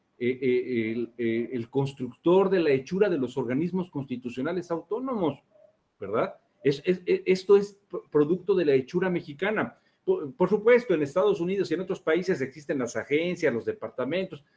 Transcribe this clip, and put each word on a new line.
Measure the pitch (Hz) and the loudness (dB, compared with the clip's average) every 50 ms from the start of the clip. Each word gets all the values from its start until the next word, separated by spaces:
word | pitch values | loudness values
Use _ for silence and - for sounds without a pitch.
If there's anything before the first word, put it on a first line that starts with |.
| _ _ _ - | _ _ _ -4
eh, | 123 123 127 127 | -2 -2 -2 0
eh, | 139 123 123 123 123 127 127 113 110 110 | 0 2 2 2 0 -2 -2 -2 -2 -2
el, | 113 120 117 113 _ | -2 -4 -6 -8 _
eh, | - 120 113 113 117 120 - | -4 -2 -2 0 -2 -2 -4
el | 131 117 113 - | -6 -8 -8 -4
constructor | - 135 139 139 - - 127 123 - _ - 170 180 190 196 185 | -2 -2 -2 -2 -4 -8 -10 -10 -10 _ 2 4 4 4 4 4
de | 190 180 | 2 2
la | 160 147 | 2 2
hechura | 135 135 - - 180 196 208 196 | 2 0 0 -4 0 0 2 2
de | 175 | 2
los | 139 127 120 - 139 | -2 -2 -4 -4 -4
organismos | 120 117 127 143 170 175 175 185 175 - | -4 -2 -2 -2 -2 -2 -2 -4 -6 -4
constitucionales | - 143 - - 127 123 - 120 - 127 135 165 185 180 175 - | -6 -8 -6 -6 -8 -8 -8 -10 -6 -4 -4 -4 -4 -6 -4 -4
autónomos, | 170 160 - - 208 240 262 269 247 208 170 147 139 - _ _ _ _ - _ _ _ _ _ _ - | -6 -6 -6 -6 -8 -6 -4 -4 -4 -2 -2 -2 -2 -4 _ _ _ _ -20 _ _ _ _ _ _ -12
¿verdad? | 104 95 104 131 175 196 - - _ _ _ _ | -8 -4 -2 -2 -2 -2 -6 -14 _ _ _ _
Es, | - 135 139 143 - | 0 0 0 0 -2
es, | 185 180 180 - | -2 -2 -2 0
es, | - 190 185 - | -2 -2 0 2
esto | - 190 185 - - 202 | 0 0 0 6 6 6
es | 202 202 - - _ _ - | 6 6 0 -10 _ _ -12
pro-, | 180 165 - _ | -12 -12 -10 _
producto | - 147 147 147 185 175 - - 196 | 2 2 2 2 0 -2 0 0 0
de | 185 160 | 2 4
la | 143 135 | 4 4
hechura | 135 131 - 175 180 190 185 | 2 2 0 -2 0 0 0
mexicana. | 175 165 - 147 139 143 190 208 220 185 131 117 - _ _ _ _ _ - | -2 -2 -4 -8 -8 -4 -2 -2 0 -2 -2 -4 -6 _ _ _ _ _ -2
Por, | 185 190 165 151 131 - | 0 0 0 -2 -8 -2
por | - 185 175 | 0 2 2
supuesto, | 214 202 208 233 247 233 240 - | 2 2 6 6 6 6 4 2
en | 175 156 | 0 0
Estados | 147 143 - 185 196 208 185 - | 0 0 0 2 2 2 2 0
Unidos | 170 180 196 202 170 - | 0 -2 -2 -2 -2 -2
y | 156 | -2
en | 175 | -4
otros | 185 185 185 - | -4 -6 -8 -4
países | - 160 160 180 180 190 175 131 | 0 0 0 2 2 0 -2 -2
existen | 131 127 - 156 147 - 156 135 | -2 -6 -6 -14 -8 -6 -4 -4
las | 120 110 - | -4 -4 -4
agencias, | 110 110 - 143 156 170 180 175 170 160 139 120 | -6 -2 0 0 0 0 0 -2 0 0 0 0
los | 113 107 | 0 -4
departamentos, | 110 107 - 117 110 - - 123 135 165 190 185 - 151 - _ _ _ | -4 -6 -6 -10 -10 -6 -6 -4 -2 -2 -4 -4 -6 -10 -16 _ _ _